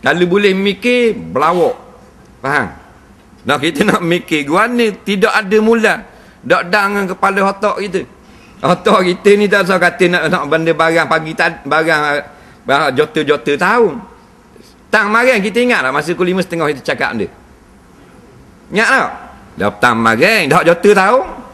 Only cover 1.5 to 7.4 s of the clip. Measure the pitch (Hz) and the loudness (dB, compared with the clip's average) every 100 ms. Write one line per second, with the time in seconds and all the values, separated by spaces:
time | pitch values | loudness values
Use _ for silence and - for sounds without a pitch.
1.5 | 180 147 - - - - - - - 135 | 2 0 -2 -14 -20 -20 -20 -20 -12 -4
2.5 | 147 101 - - - - - - - 113 | -4 -4 -10 -20 -20 -20 -20 -20 -14 -4
3.5 | 143 151 143 208 208 170 170 - 156 143 | -2 -2 0 0 0 0 -4 -2 -4 -2
4.5 | 175 226 247 226 190 - 202 214 - 196 | 0 0 0 -2 -2 -6 0 0 0 0
5.5 | 214 220 233 214 165 - - - - 123 | 0 2 2 2 -2 -6 -20 -20 -18 -2
6.5 | 180 175 208 202 202 190 180 196 196 | -2 0 0 0 -2 -4 -2 -2 0